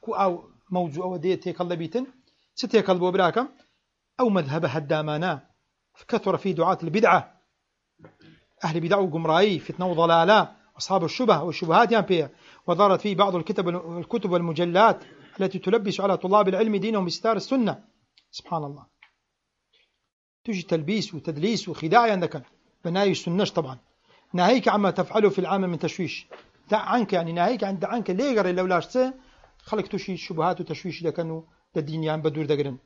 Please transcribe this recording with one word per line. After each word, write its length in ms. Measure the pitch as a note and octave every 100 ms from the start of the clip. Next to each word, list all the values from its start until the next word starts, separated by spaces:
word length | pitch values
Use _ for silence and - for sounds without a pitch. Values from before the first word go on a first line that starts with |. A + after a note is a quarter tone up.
كو 140 | -
ئاو 300 | G3 G3 F3 - _ _
مەوج 220 | F3+ F3 C#3+
ئەوە 200 | F#3 F3+
دێت 220 | E3 F3+
تێکەڵ 220 | F3+ E3 F3+
دەبیتن؟ 340 | F3 D#3+ A#3 C4 _ _ _ _
چ 100 | - -
تێکەڵ 300 | A3 G3+ F#3
بووە 120 | F3+
براکەم؟ 340 | F#3 F3+ G#3+ C4+ _ _ _ _ _ _ -
ئەو 100 | B3+
مەذهبە 380 | G3 C#3+ D3+ D#3+
هەدامانە. 640 | C#3 C#3+ D#3 D3+ D3+ F3+ D3 _ _ _ _ _ _ -
كثر 280 | A3+ G3+ F3
فيه 180 | G3
دعاة 240 | D#3+ E3 F#3
البدعة. 500 | E3 E3+ G#3+ F3 - _ _ _ _ _ _ _ - _ - - _ _
ئەهلی 180 | F3 D#3+
بیدع 180 | E3+ G3+
و 120 | F#3+
گومڕایی، 520 | D#3 E3 D#3+ G#3+ F#3 -
فتنە 160 | D#3+
و 120 | F#3
ضەلالە، 680 | E3 E3+ E3 E3 G#3+ E3 - _ -
أصحاب 240 | - F#3+
الشبه 340 | E3+ - B3+ E3+
و 100 | D#3+
شبهاتیان 500 | D3 E3 E3+ A#3 A3+
پێیە. 260 | G3 F3+ C#3+ - - - -
وظهرت 340 | E3+ G3+ F#3
فيه 140 | G#3
بعض 200 | F3+ G3 F3+
الكتب، 320 | D#3+ G#3 F3
الكتب 600 | F3 E3 E3+ E3 A#3+ G3
والمجلات 760 | F3 E3+ D#3 F3 E3+ A3 G3+ - - - -
التي 180 | F#3 F#3+
تلبس 420 | F#3 A3+ G3+ F3
على 160 | G3 F3+
طلاب 320 | F#3 G#3 G3
العلم 280 | F#3 A3 G3+
دينهم 280 | G#3 G#3+
بستار 320 | F3+ E3 A3+ A3
السنة. 480 | F#3+ C4+ G#3+ D3+ - _ _ _ _
سبحان 340 | - - -
الله. 220 | D3 C#3+ C3 _ _ _ _ _ _ _ _ _ _ _ _ _ _ _
توشي 180 | - G3
تلبيس 520 | E3 E3 D3+ G#3+ -
وتدليس 540 | D#3 - D3 F3+ A3 -
وخداع 340 | D#3 D#3 G#3+ A#3
عندك 300 | G3+ E3 D3+ - _ _ _
بناي 260 | F3 F3+ G3+
السنة 340 | F3 - E3+
طبعًا. 340 | G3+ F3+ C#3+ B2+ _ _ _ _ _
ناهيك 360 | F3+ F3+ B3+ A3+
عما 220 | G3+ G3+
تفعله 380 | F3+ F3+ A3 G#3
في 100 | G3
العام 220 | F3 F#3+
من 180 | F#3 E3+
تشويش. 480 | E3 - E3+ - - - - _ _
دع 80 | G#3+
عنك، 340 | G#3 A3+ G#3
يعني 200 | F#3 E3
ناهيك 320 | E3+ F3 A#3+
عن، 140 | G3 G3
دع 100 | G3
عنك 220 | A#3+ G3
ليه 300 | F#3 C#4+ A#3
غير 140 | F#3
لو 120 | F3+ F#3
لاش 200 | F3+ -
تسه 280 | B3 B3+ C4 - _ _ _
خلك 300 | - G#3+ G3
توشي 280 | G3 - F3+
شبهات 440 | - E3 F3 F3+
وتشويش 420 | F3 D3+ F#3 D#3
دكن 400 | E3 D3+ E3 D#3+ D#3+ _ _ -
ودين 280 | D3 D#3
يعني 180 | D#3 D#3
بدور 240 | D#3 D3+ D3
دقرن. 320 | D3 C#3+ C3